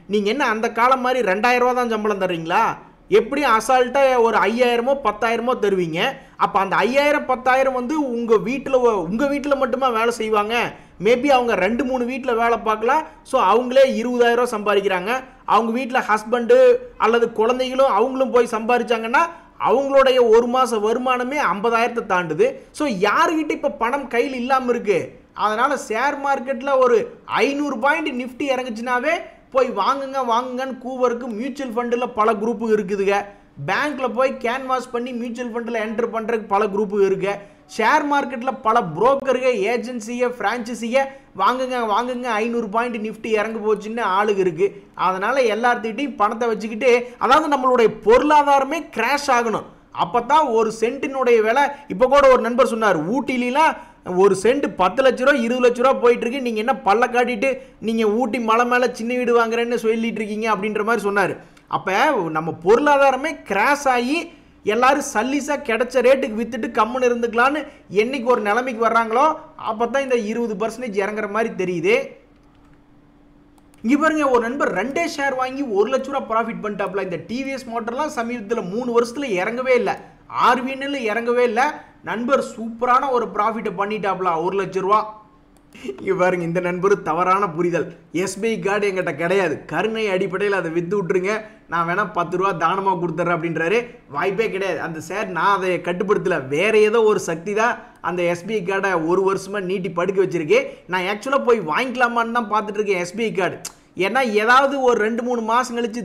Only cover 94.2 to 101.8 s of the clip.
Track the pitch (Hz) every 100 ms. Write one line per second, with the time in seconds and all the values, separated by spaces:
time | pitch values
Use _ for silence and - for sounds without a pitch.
94.2 | 180 196 214 185 190 151 151 160 160 190
95.2 | 208 175 180 196 185 170 175 180 202 202
96.2 | 170 165 131 143 202 214 214 233 220 196
97.2 | 190 165 175 202 233 220 - - 160 180
98.2 | 175 170 202 220 180 190 196 180 160 185
99.2 | 190 190 190 202 180 196 180 170 180 190
100.2 | 180 165 156 226 269 - - 185 180 214
101.2 | 269 277 226 233 160 147